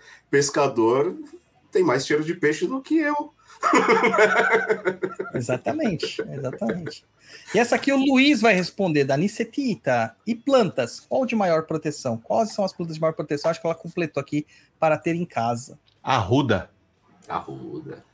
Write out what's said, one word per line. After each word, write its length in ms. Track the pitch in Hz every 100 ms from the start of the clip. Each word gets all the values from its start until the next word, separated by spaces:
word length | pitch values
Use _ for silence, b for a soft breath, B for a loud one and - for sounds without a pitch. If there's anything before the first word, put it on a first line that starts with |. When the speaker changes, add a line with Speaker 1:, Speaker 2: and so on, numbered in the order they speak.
| B B -
Speaker 1:
pescador 840 | 139 139 151 139 117 113 135 165 - - - _ _ _
tem 100 | -
mais 240 | 170 135 -
cheiro 160 | 151
de 100 | 156
peixe 320 | 190 151 156 180
do 140 | 262
que 160 | 269 320
eu. 340 | 294 294 294 _ B B
<laughs> 1700 | - - - 226 233 214 214 233 226 226 220 214 - - 190 - 190
Speaker 2:
Exatamente, 840 | 135 120 127 208 311 247 165 135 - 147
exatamente. 720 | 139 127 - 220 180 165 - _ B B B B
E 40 | 202
essa 180 | 240 240
aqui 160 | 277
o 40 | 269
Luiz 440 | 269 254 285 247
vai 140 | 226
responder, 500 | 185 175 - 185 147
da 120 | 139 139
Nicetita. 1000 | 202 - 226 - 262 175 139 120 113 - 214
E 80 |
plantas, 680 | 233 277 262 175 - 120 -
qual 240 | - 262 240
de 80 | 226
maior 280 | 185 160
proteção? 520 | 160 156 151 - 127 113
Quais 340 | - 220 214
são 120 | -
as 80 | 190
plantas 220 | - 165 156
de 40 |
maior 120 | 160
proteção? 380 | 160 156 147 165
Acho 100 | 165
que 60 | 165
ela 80 |
completou 460 | 165 170 175 160 -
aqui, 260 | - 151 - b b -
para 180 | 160 151
ter 180 | 170
em 100 | 170
casa. 540 | 175 117 117 120 - - _ _
Speaker 3:
Arruda. 680 | 123 131 92 135 123 95 - _ _ _ _ _ -
Speaker 1:
Arruda. 760 | 85 - 67 64 - - - _